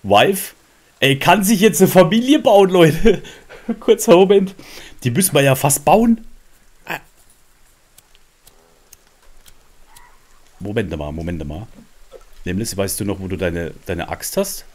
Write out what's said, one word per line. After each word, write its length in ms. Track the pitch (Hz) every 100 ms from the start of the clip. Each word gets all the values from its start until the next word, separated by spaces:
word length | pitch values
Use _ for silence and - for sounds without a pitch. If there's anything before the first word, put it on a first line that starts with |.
Wife? 500 | 101 101 147 196 - _ _ _ _ _
Ey, 180 | 131 143
kann 240 | 170 202
sich 160 | 196 208
jetzt 240 | 214 -
eine 80 | 190
Familie 480 | 190 170 220 247 302
bauen, 320 | 269 202 190
Leute? 540 | 185 165 160 226 185 - - -
<laughs> 300 | - - 226
Kurzer 340 | - 220 -
Moment. 400 | 175 190 202 190 - - - - -
Die 80 | 123
müssen 240 | 120 -
wir 80 | 147
ja 140 | 139 131
fast 280 | 143 135
bauen. 400 | - 190 233 226 - - _ _ _ _
Ah. 160 | - 165 _ _ _ _ _ _ _ _ _ _ _ _ _ _ _ _ _ _ _ _ _ _ - - - - _ _ - - - _ _ _ _ _
Moment 360 | 98 110 101 80
mal, 140 | 73
Moment 340 | 78 82 82
mal. 220 | 73 78 117 - _ _ - - _ -
Nameless, 320 | 90 92 113 95
weißt 220 | 98 -
du 40 |
noch, 160 | 101 95
wo 80 | 92
du 80 | 90
deine, 360 | 90 85 82 - -
deine 220 | 85 82
Axt 280 | 90 - -
hast? 280 | 196 - -